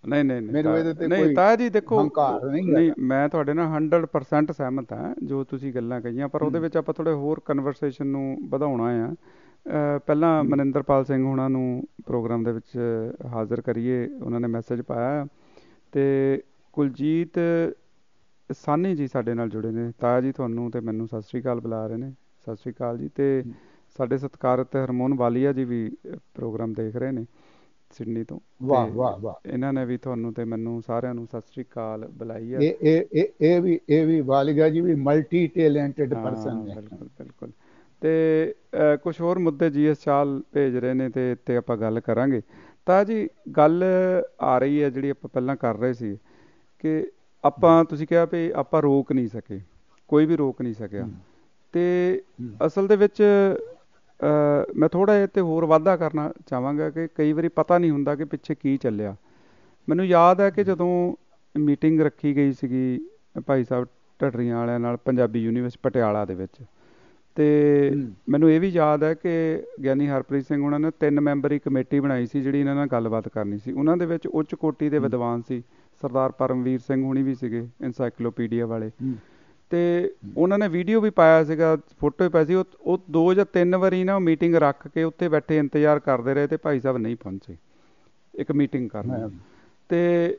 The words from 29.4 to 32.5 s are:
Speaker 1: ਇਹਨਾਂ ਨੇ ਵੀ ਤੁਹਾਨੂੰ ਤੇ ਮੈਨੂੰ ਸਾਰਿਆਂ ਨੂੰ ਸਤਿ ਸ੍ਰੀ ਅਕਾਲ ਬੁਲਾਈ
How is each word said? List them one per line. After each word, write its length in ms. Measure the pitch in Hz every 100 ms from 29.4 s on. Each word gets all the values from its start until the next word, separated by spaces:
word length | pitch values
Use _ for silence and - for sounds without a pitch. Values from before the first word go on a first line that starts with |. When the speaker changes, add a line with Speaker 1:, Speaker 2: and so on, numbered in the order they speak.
| -
Speaker 1:
ਇਹਨਾਂ 240 | 123 135
ਨੇ 120 | 135 127
ਵੀ 120 | 123
ਤੁਹਾਨੂੰ 360 | 131 120 117
ਤੇ 100 | 113
ਮੈਨੂੰ 380 | 117 113 113 117 113
ਸਾਰਿਆਂ 260 | 117 123
ਨੂੰ 120 | 120 117
ਸਤਿ 160 | 117
ਸ੍ਰੀ 220 | - -
ਅਕਾਲ 440 | 123 - 110 110 110
ਬੁਲਾਈ 460 | - 113 113 113